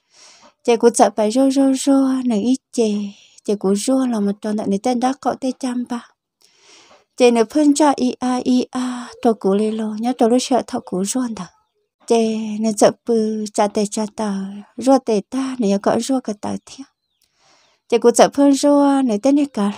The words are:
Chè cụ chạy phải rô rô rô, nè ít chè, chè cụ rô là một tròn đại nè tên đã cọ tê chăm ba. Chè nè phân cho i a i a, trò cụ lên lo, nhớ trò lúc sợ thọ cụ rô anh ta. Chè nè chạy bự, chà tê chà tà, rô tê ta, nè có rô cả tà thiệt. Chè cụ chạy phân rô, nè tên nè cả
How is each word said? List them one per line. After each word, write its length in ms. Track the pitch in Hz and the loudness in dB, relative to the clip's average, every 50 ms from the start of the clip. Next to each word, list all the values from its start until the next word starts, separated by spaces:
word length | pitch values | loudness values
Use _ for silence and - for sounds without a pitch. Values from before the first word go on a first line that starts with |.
| _ _ _ _ - - - _ - - _ _ _ | _ _ _ _ -20 -20 -20 _ -20 -20 _ _ _
Chè 120 | 247 233 | 0 2
cụ 140 | 220 233 233 | 4 4 2
chạy 200 | - - 240 208 - | 4 4 2 2 2
phải 140 | - 214 214 | 0 -2 0
rô 200 | 226 262 269 269 | 2 2 2 2
rô 120 | 262 277 269 269 262 | 2 2 2 2 0
rô, 480 | 262 - 277 277 269 269 262 262 262 247 | 0 0 2 2 2 2 0 0 -2 -2
nè 120 | 247 226 | -2 -2
ít 220 | 202 208 247 262 - - _ - | 0 0 0 0 -2 -4 _ -2
chè, 180 | 247 226 214 208 208 208 202 - - _ _ _ - _ | 0 0 0 0 -2 -6 -8 -12 -16 _ _ _ -10 _
chè 100 | - 208 | -4 -4
cụ 200 | 208 - 190 202 | -2 0 0 -2
rô 320 | 202 - 262 262 262 262 | 0 0 0 0 0 0
là 140 | 247 233 214 | -2 -2 -2
một 120 | 202 202 202 - | -2 -2 -4 -4
tròn 160 | - 214 214 | -6 -6 -6
đại 100 | 214 - | -4 -2
nè 100 | - 196 196 - | -2 -4 -2 -2
tên 180 | 254 254 233 | -2 -2 0
đã 120 | 254 254 269 - | -2 -2 -2 -2
cọ 140 | - 254 - - | -4 -6 -4 -4
tê 100 | - 262 254 - | -6 -6 -6 -6
chăm 240 | - 254 247 247 240 - | -8 -6 -6 -6 -6 -6
ba. 200 | 247 143 - - _ _ _ _ _ _ _ _ _ _ _ _ - - _ _ - _ _ _ _ | -8 -10 -10 -14 _ _ _ _ _ _ _ _ _ _ _ _ -20 -20 _ _ -20 _ _ _ _
Chè 140 | - 254 240 | 2 4 4
nè 140 | 233 233 220 | 4 4 0
phân 300 | 220 - 302 302 294 285 | 2 2 2 4 4 4
cho 180 | 294 311 285 269 | 4 4 2 2
i 180 | - 247 254 - - | 2 -2 -4 -4 -4
a 220 | 254 254 254 247 - | -4 -4 -4 -2 0
i 220 | - 247 254 - - | 0 0 0 0 -2
a, 380 | - 254 254 247 247 240 240 - - - - | -4 -6 -6 -6 -6 -8 -12 -16 -14 -2 0
trò 100 | 240 220 | 0 0
cụ 220 | 220 - 190 196 | 0 0 0 0
lên 220 | 202 220 214 220 | 2 0 -2 -2
lo, 200 | 220 220 214 214 214 | -4 -6 -6 -6 -4
nhớ 140 | 226 247 262 - | -4 -4 0 0
trò 100 | 247 220 | 2 2
lúc 100 | 240 254 | 2 2
sợ 220 | - - 262 226 - | 2 0 0 0 0
thọ 140 | - - - - | -4 -8 -10 -8
cụ 200 | - 190 180 196 | -6 -4 -4 -4
rô 160 | 202 - 254 | -2 -2 -4
anh 140 | 254 233 220 | -4 -4 -6
ta. 120 | 185 175 - _ _ _ _ _ _ _ _ _ _ _ | -10 -12 -16 _ _ _ _ _ _ _ _ _ _ _
Chè 320 | - 233 233 226 220 220 220 220 214 208 214 | 0 0 2 2 0 -2 -4 -6 -6 -6 -4
nè 120 | 220 220 208 | -2 -4 0
chạy 180 | - 226 - - - _ | 2 2 2 2 0 _
bự, 380 | - 233 220 220 220 220 214 214 214 - | -2 0 0 0 -2 -4 -6 -8 -6 -4
chà 140 | - 208 208 | -2 -2 -2
tê 180 | - 220 208 | -2 -2 -4
chà 180 | 202 - 220 214 202 - | -4 -4 -6 -6 -6 -6
tà, 180 | - 220 208 196 196 196 196 202 202 202 - _ | -6 -6 -6 -6 -6 -8 -10 -12 -16 -18 -18 _
rô 220 | - 226 262 269 254 | -4 2 2 2 2
tê 220 | - - 220 202 - - | 2 0 -2 -2 -2 -4
ta, 260 | - 262 269 262 262 254 | -6 -6 -6 -6 -4 -4
nè 200 | 214 196 196 196 - | -2 0 0 0 0
có 140 | 214 - 226 | 0 -2 -2
rô 200 | 233 - 269 254 | -2 -2 -4 -4
cả 120 | - - 208 - | -4 -6 -8 -8
tà 160 | - 208 196 196 - | -8 -8 -10 -10 -12
thiệt. 200 | - - - 269 - _ _ _ _ _ _ _ _ _ _ _ _ _ _ _ _ _ _ _ _ | -16 -20 -20 -20 -20 _ _ _ _ _ _ _ _ _ _ _ _ _ _ _ _ _ _ _ _
Chè 100 | 233 220 | -2 2
cụ 120 | 240 240 | 2 4
chạy 180 | 233 - 202 180 | 6 6 4 4
phân 260 | - 285 277 285 277 | 4 2 4 4 4
rô, 480 | 262 - 285 285 285 285 277 277 269 262 | 4 2 2 4 4 4 4 2 2 0
nè 160 | 240 208 202 - | 0 -2 0 0
tên 140 | 269 285 | 2 2
nè 80 | 302 285 | 2 0
cả 280 | 285 - 214 202 202 202 | -2 -2 -2 -2 -2 -4